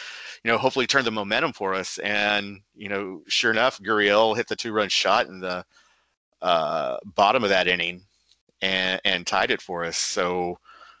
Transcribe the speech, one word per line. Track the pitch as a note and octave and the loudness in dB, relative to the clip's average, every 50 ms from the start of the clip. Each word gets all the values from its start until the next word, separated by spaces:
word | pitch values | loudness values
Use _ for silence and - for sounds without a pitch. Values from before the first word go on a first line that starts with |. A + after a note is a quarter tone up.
| - - - - - - - - _ | -14 -14 -14 -14 -16 -16 -18 -6 _
you | A#2 | 0
know, | A#2 | 2
hopefully | A2 B2 C3 - C3+ B2 | 2 2 2 2 2 0
turn | A2 - C#3 B2+ | 2 2 2 2
the | A2+ | 2
momentum | A2 A2 G2+ G2 A2 B2 D#3+ C3 - | -2 -2 -2 0 0 0 0 -2 -4
for | - G#2 F#2+ F#2+ | -4 -2 -2 -2
us." | F#2+ F#2 - - - | -2 -4 -6 -8 -6
And, | - G2+ G#2 G#2 G#2 G#2 G#2 G2+ G2+ G2+ G2+ F#2+ _ _ _ | -4 -2 0 0 2 2 2 0 -2 -4 -12 -14 _ _ _
you | - G#2 G2 | -14 -8 -6
know, | G2+ G2 G#2 F#2+ F#2+ D#2 - | -4 -4 -4 -6 -8 -12 -8
sure | - - - - A#2 | -4 -4 0 2 2
enough, | A2 A2 A#2+ C3 - - | 2 4 2 2 0 -2
Gurriel | G2 G2+ A2+ G#2+ G#2 G2+ G2+ G#2+ A2+ A2 G#2+ | -2 0 2 2 4 6 6 6 6 4 2
hit | A#2 A2+ | 0 -2
the | - A2 | -4 -6
two-run | - - A#2 G#2+ A2 G#2 F#2 | -6 -6 -2 0 0 0 0
shot | - - - F#2+ G2+ A#2 G#2+ | 0 0 2 2 2 2 2
in | - F#2+ F#2+ | -2 -6 -8
the, | F#2 F#2 F2+ F2+ F2+ - _ _ _ _ _ _ _ _ _ _ _ _ _ _ | -8 -6 -6 -6 -8 -12 _ _ _ _ _ _ _ _ _ _ _ _ _ _
uh, | D#2+ F2+ F2 E2 D#2+ D2+ E2+ D#2+ C#2+ B1+ B1 - - G2+ - | 0 2 2 2 2 0 -2 -2 -2 -2 -4 -6 -10 -6 2
bottom | - G2+ G2+ A#2 C3 A2+ | 4 4 6 4 4 2
of | G2 | 2
that | G2 F#2 F2+ | 2 2 4
inning | F2+ F2+ F2 E2+ F2 F2+ F2+ F#2+ _ _ _ _ _ _ _ _ _ _ _ | 2 0 0 -2 -6 -6 -10 -18 _ _ _ _ _ _ _ _ _ _ _
and, | F#2+ F#2+ F#2+ F#2+ F#2 F#2 F#2 F#2 - | -4 -2 -2 0 0 -2 -2 -2 -2
and | G2+ F#2+ F2+ F2 | -2 -2 -2 -2
tied | - - F#2+ G#2+ - | -2 0 0 2 0
it | A#2 - | -2 -4
for | - - F2+ E2+ E2+ | -4 -8 -6 -6 -6
us. | E2+ D#2+ | -4 -4
So, | - - - - G#2 F2+ F2+ F2+ F2+ F2 F2 F2 - _ - - - - - - _ | -4 -6 -4 -2 -2 -2 -2 -2 -2 -4 -4 -6 -10 _ -20 -20 -20 -20 -20 -20 _